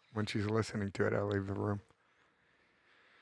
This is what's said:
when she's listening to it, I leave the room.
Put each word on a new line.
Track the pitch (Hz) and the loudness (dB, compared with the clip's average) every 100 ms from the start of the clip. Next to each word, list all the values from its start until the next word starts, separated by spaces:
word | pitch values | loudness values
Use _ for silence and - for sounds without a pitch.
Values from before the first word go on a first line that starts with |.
| _ | _
when | 110 107 | -4 -2
she's | 113 104 | -2 0
listening | 110 107 107 98 | 0 0 -2 -4
to | - 104 | 0 2
it, | |
I | 107 | 2
leave | 104 101 98 | 2 0 0
the | |
room. | 98 104 98 - _ _ _ _ _ _ _ _ _ _ _ _ - | -2 0 -2 -6 _ _ _ _ _ _ _ _ _ _ _ _ -20